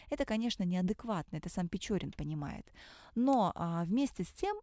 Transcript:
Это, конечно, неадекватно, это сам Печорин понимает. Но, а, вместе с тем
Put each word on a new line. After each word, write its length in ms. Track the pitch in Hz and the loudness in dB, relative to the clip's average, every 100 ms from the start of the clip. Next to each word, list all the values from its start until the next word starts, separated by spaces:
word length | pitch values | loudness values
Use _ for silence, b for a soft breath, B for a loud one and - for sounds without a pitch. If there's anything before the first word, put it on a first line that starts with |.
| B | B
Это, 160 | 294 | -2
конечно, 380 | 269 220 233 - | 0 0 0 0
неадекватно, 760 | 180 180 185 214 240 190 - 151 | 0 2 2 0 -2 -2 -2 -8
это 140 | 170 | -6
сам 180 | - 175 | -4 -2
Печорин 440 | 196 - 190 - | -4 -2 -2 -2
понимает. 600 | - 147 156 143 - - B B B B | -6 -6 -4 -6 -8 -12 B B B B
Но, 380 | - 254 269 185 | 2 6 6 4
а, 300 | - 170 170 | 2 0 0
вместе 400 | 170 226 277 - | 2 2 0 0
с 80 | 180 | -4
тем 240 | - 381 415 | -2 -2 -2